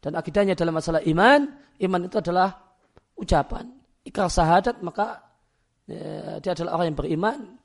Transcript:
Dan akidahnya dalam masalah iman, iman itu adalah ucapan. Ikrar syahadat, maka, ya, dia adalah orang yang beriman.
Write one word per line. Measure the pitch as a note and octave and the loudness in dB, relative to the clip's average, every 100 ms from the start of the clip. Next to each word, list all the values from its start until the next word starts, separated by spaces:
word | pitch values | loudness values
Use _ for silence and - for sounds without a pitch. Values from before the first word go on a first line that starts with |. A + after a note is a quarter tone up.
Dan | - E3 | -6 -6
akidahnya | D#3+ E3 G3+ F3 | -2 0 2 2
dalam | E3+ | 0
masalah | D#3+ D#3 D#3+ E3 | -2 -2 -2 2
iman, | D#3+ G#3+ D4 C#4+ - _ _ | 4 6 6 4 -8 _ _
iman | F#3+ F3+ F3 | -2 -2 -2
itu | G#3+ | -4
adalah | E3+ F3+ F#3+ F#3 _ _ _ _ _ | 0 2 2 -2 _ _ _ _ _
ucapan. | - - E3 C#3 B2 - - _ _ | -16 0 0 0 -6 -12 -20 _ _
Ikrar | - - F#3 | -14 -4 -2
syahadat, | - D#3+ F3 G#3+ A#3 | 2 4 4 2 -4
maka, | F3+ - G#3+ - _ _ _ _ _ _ - | -8 -4 -6 -6 _ _ _ _ _ _ -16
ya, | - - - - - | -14 -12 -12 -10 -8
dia | F#3+ E3 | -6 -4
adalah | E3+ E3+ | -4 -2
orang | E3+ | -2
yang | D3 | -2
beriman. | C#3 D#3+ G3+ C#4 G#3+ - | -2 0 -2 -4 -12 -20